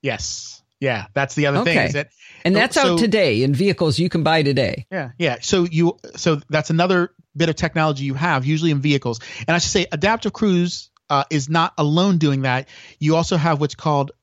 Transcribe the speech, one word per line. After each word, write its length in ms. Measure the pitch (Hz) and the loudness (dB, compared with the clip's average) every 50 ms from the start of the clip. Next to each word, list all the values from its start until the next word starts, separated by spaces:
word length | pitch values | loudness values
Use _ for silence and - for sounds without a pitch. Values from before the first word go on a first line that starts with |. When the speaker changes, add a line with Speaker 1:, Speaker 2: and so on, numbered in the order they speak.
| - | -4
Speaker 1:
Yes. 600 | 139 117 101 - - - - - - - - _ _ _ _ | -6 -6 -6 -8 -10 -10 -12 -14 -18 -20 -20 _ _ _ _
Yeah. 260 | 139 135 123 107 95 - - | -4 -2 -2 -4 -6 -6 -2
That's 200 | 139 139 135 - | -2 -2 -2 -2
the 120 | 151 147 | 0 0
other 180 | 143 143 175 233 | 2 2 2 0
thing 140 | 170 165 156 | 2 2 2
Speaker 2:
Okay. 80 | 113 | 0
Speaker 1:
is 60 | - 143 | 0 -2
that 160 | 143 151 - _ _ - - - - - | -4 -6 -8 _ _ -20 -20 -20 -6 -2
Speaker 2:
And 100 | 175 190 | 0 2
that's 220 | 208 226 254 - | 2 2 2 2
out 60 | 320 277 | 2 2
Speaker 1:
so 140 | 254 175 170 | 2 2 2
Speaker 2:
today 440 | 226 220 185 220 190 147 110 107 127 | 2 2 4 2 2 2 2 2 2
in 120 | 135 143 | 2 2
vehicles 440 | 127 190 202 180 - 185 156 131 - | 2 2 0 2 2 0 0 2 0
you 100 | 165 156 | 0 0
can 140 | - 170 151 | 0 0 0
buy 200 | 156 160 160 151 | 2 2 2 2
today. 440 | 139 139 131 131 98 - - 123 _ 185 | 2 0 0 0 -2 -4 -6 -10 _ -10
Speaker 1:
Yeah. 180 | 185 143 120 117 - | -8 -8 -10 -6 -2
Yeah. 200 | 175 151 123 117 | -2 -2 -2 -2
So 240 | - - - 190 175 | -4 -2 0 0 0
you, 320 | 175 165 156 170 165 - _ - - - | 0 0 0 0 0 0 _ -16 -20 -14
so 240 | - - 175 160 143 - _ | -4 0 0 0 0 -4 _
that's 200 | 165 156 151 - | -2 -2 0 0
another 400 | 165 165 175 185 190 180 175 - _ _ _ _ _ | 0 0 2 2 2 2 0 -2 _ _ _ _ _
bit 120 | 147 170 160 | -2 -2 -2
of 80 | 156 | 0
technology 480 | - 180 160 - 165 156 156 147 135 139 | -2 -4 -4 0 0 0 0 0 -2 -4
you 100 | 139 135 | -6 -4
have, 300 | 135 156 180 156 135 127 | -2 -2 0 0 0 0
usually 260 | 135 156 156 160 170 | 0 0 0 2 0
in 100 | 151 143 | 0 0
vehicles. 380 | 135 151 143 135 - 123 117 117 - - - - 117 113 | 2 2 0 0 0 -4 -6 -6 -10 -16 -16 -12 -2 -2
And 60 | 165 | 0
I 40 | 170 | 0
should 120 | - - - | 0 0 0
say 140 | 208 170 - | -2 -2 -2
adaptive 420 | - 160 147 196 220 226 - 208 - | -4 -2 0 0 0 0 -4 -6 -4
cruise, 580 | - 220 208 185 175 175 175 - - - _ _ _ _ _ | -2 0 2 2 2 0 -2 -4 -10 -16 _ _ _ _ _
uh, 160 | 147 139 139 - | 0 0 0 0
is 180 | 160 151 135 139 | -2 -2 -2 0
not 240 | 156 170 165 185 _ - | 0 0 0 0 _ -2
alone 400 | 151 147 151 170 185 202 190 170 | 0 2 2 2 2 2 2 2
doing 240 | 156 147 139 135 131 | 2 2 2 0 0
that. 260 | 131 123 127 135 _ - - - - - _ | 0 0 -2 -2 _ -18 -20 -20 -20 -12 _
You 160 | 151 151 160 | 0 2 2
also 200 | 165 165 - 190 | 2 2 0 0
have 220 | 170 147 170 160 143 | 0 2 2 0 0
what's 140 | 151 143 - | -2 -4 -4
called 380 | - - 160 151 143 139 135 - _ | -4 -4 -2 0 0 -2 -2 -6 _